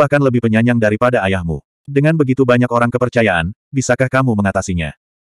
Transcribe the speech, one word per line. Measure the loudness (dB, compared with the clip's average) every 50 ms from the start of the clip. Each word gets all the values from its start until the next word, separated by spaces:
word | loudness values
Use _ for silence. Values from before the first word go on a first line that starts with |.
bahkan | 2 2 2
lebih | 2 2 2 0 0
penyayang | 0 2 2 2 2 2 2 2
daripada | 0 0 0 2 0 0 0 0 -2 -2
ayahmu. | -2 -2 -4 -6 -8 -8 _ _ _ _ _
Dengan | -4 -2 0 2 2 2
begitu | 2 0 0 2 0 2 2
banyak | 4 2 2 0
orang | 0 0 0 0
kepercayaan, | 0 -2 -2 0 0 0 0 0 0 -2 -4 -6 -8 _ _ _
bisakah | -8 -6 -2 -2 0 0 0 0
kamu | 0 0 0 0
mengatasinya?" | 0 0 -2 -2 -2 -4 -6 -4 -4 -4 -6 -6 -10 _ _ _ _ _ _ _ _